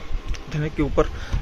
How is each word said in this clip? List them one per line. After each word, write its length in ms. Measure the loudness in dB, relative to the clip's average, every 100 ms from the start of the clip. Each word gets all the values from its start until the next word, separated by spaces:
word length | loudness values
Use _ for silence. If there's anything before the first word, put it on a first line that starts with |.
| -2 -2 0 -2 -2
धनक 220 | -2 0 0
के 60 |
ऊपर। 240 | 2 4 2 0 -2 0